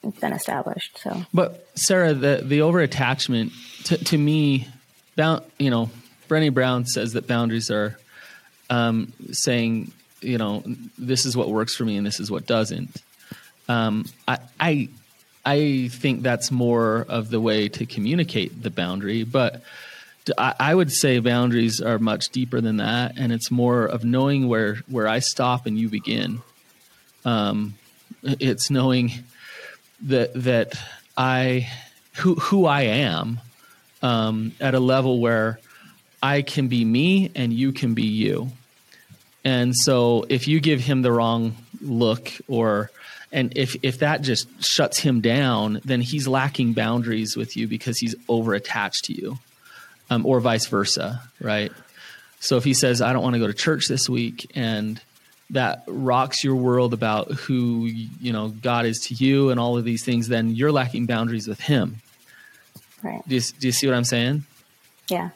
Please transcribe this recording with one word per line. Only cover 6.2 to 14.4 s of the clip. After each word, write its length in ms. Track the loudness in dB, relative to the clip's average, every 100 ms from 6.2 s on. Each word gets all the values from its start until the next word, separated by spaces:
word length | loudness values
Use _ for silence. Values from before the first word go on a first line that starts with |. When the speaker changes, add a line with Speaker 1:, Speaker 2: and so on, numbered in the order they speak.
| -2
Speaker 2:
Brené 240 | 2 2
Brown 340 | 2 2 0 -2
says 260 | -4 -2
that 160 | -4 -2
boundaries 420 | 0 0 -2 -2
are, 260 | -2 -2 -6 _ -20 -20 -20 _ _ -4
um, 440 | 0 2 0 -4 -10 -10
saying, 600 | -4 0 0 0 -2 -6 -14 _ _
you 180 | -4 -2
know, 260 | -2 -4 -6 -10 -12 -10
"This 260 | -2 -2
is 120 | 0 0
what 140 | 0
works 260 | 0 -2 -2
for 80 |
me 120 | -2 0
and 80 |
this 140 | -2 -4
is 120 | -6
what 160 | -6 0
doesn't." 540 | 0 0 -4 -8 -12 _ _ -20 -20 -20 _ -4
Um, 380 | 0 0 -2 -4 -8 -4
I, 120 | -4